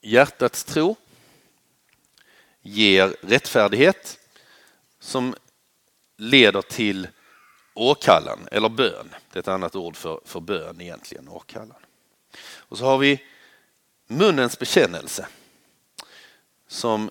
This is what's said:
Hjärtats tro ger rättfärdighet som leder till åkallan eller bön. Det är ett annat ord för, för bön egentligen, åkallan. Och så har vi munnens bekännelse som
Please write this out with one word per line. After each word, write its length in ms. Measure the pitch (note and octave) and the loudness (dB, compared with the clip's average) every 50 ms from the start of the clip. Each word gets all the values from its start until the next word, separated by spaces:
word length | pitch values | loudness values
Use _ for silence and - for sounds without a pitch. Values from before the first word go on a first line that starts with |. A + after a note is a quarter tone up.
Hjärtats 640 | _ G#2 A2 A#2+ C#3 C#3+ - _ C3 A#2+ - - - | _ 4 4 4 4 4 0 _ -2 -2 -2 -4 -12
tro 320 | - - D#3+ D#3 F3+ A3+ _ _ _ _ _ _ _ _ _ _ _ _ _ _ _ _ _ _ _ _ _ _ _ _ _ _ _ _ _ _ _ _ _ _ | -6 -2 -2 0 0 -2 _ _ _ _ _ _ _ _ _ _ _ _ _ _ _ _ _ _ _ _ _ _ _ _ _ _ _ _ _ _ _ _ _ _
ger 540 | G2 G2+ G#2 A2 G2+ F#2+ F#2+ F#2+ F#2+ - - | -14 -2 2 4 6 6 6 4 2 0 -6
rättfärdighet 960 | - F#2 A2 C#3 - - - B2+ G#2+ G2+ G2+ A2 C#3 F3+ F#3+ - - - - _ _ _ _ _ _ _ _ _ _ _ _ _ _ _ _ _ | -2 0 0 0 0 0 0 2 2 2 4 4 4 4 4 0 -10 -20 -20 _ _ _ _ _ _ _ _ _ _ _ _ _ _ _ _ _
som 360 | - - - C3 B2 B2+ A#2 - _ _ _ _ _ _ _ _ _ _ _ _ _ _ _ _ | -18 -8 -6 -4 -4 -4 -8 -10 _ _ _ _ _ _ _ _ _ _ _ _ _ _ _ _
leder 420 | G#2+ A2+ C3+ C3+ A#2+ G#2 G2 G2+ F#2+ | -4 4 6 6 6 6 4 2 -4
till 460 | - - - A#2 G#2 G2 F#2+ F2+ E2+ _ _ _ _ _ _ _ _ _ _ _ _ _ | -6 -6 -4 -4 -4 -4 -6 -10 -14 _ _ _ _ _ _ _ _ _ _ _ _ _
åkallan 760 | G#2+ A2 B2+ C#3+ - - - F#2+ D#2+ D#2 C#2+ G#1 G1+ - - - | -2 0 0 0 2 4 4 4 4 4 -4 -12 -12 -12 -6 -4
eller 160 | G#2 G#2+ A2+ | -2 -2 -2
bön. 460 | A2+ A2 C3 G#2+ - - - - - - _ _ - | -2 -2 -2 -2 -4 -6 -16 -18 -20 -20 _ _ -14
Det 60 | F#2+ | -10
är 20 | |
ett 80 | F2 - | -6 -6
annat 280 | F#2+ F#2+ F#2 E2+ - | -6 -6 -6 -8 -8
ord 200 | G2 F2 E2+ E2 | -10 -12 -12 -14
för, 240 | - - E2+ D#2+ D#2 _ | -12 -12 -12 -12 -12 _
för 160 | - - F2+ | -16 -16 -16
bön 400 | E2 E2 G#2 F2 D#2 D#2+ E2 E2 | -10 -8 -8 -8 -8 -12 -16 -18
egentligen, 480 | F2+ F2 E2 - - - - - - - | -18 -18 -18 -18 -18 -20 -20 -20 -20 -20
åkallan. 540 | F2+ E2+ - - - G#2+ G#2+ A2 A#2 _ _ _ _ _ _ _ _ _ _ _ _ - - - - | -20 -20 -20 -18 -20 -20 -20 -20 -20 _ _ _ _ _ _ _ _ _ _ _ _ -20 -20 -20 -20
Och 220 | - - _ - G2+ | -20 -20 _ -14 -4
så 60 | A#2+ | 0
har 140 | C3 C3+ C3+ | 0 2 2
vi 260 | C#3 C#3 C#3+ C3+ - _ _ _ _ _ _ _ _ _ _ _ _ _ _ _ _ | 4 2 2 0 -4 _ _ _ _ _ _ _ _ _ _ _ _ _ _ _ _
munnens 520 | _ A2 C#3+ G3 G#3+ E3+ C#3 B2+ A#2+ - - | _ -2 0 2 2 2 2 0 -2 -4 -8
bekännelse 680 | B2 - - F#3 C#3+ F#2 F2 E2 B1+ - - - - - - _ _ _ _ _ _ _ _ _ _ _ _ - - _ - - - - _ _ _ _ _ _ _ _ | -8 0 2 2 2 2 -2 -8 -12 -12 -12 -12 -14 -16 -20 _ _ _ _ _ _ _ _ _ _ _ _ -20 -20 _ -20 -20 -20 -20 _ _ _ _ _ _ _ _
som 420 | - - - A#2+ A2 G#2+ G#2+ G#2 | -14 -6 -4 -2 -2 -2 -4 -8